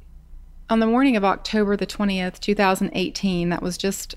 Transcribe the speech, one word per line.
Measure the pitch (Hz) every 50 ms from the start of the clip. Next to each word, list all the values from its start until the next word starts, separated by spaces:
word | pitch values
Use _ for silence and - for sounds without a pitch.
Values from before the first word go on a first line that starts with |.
| - - - - - - - - - - - - - -
on | 226 220
the | 226
morning | 220 226 247 269 277 247
of | 208 196
October | 196 - - - - - 214 208 196 208
the | 196 190
twentieth, | - - - 208 202 190 190 185 185 180 -
two | - - 202
thousand | 208 202 190 190 190 196 - -
eighteen, | 190 185 - - - - 196 185 175 170 175
that | 175 - -
was | 185 175
just | - - 196 196 - - - -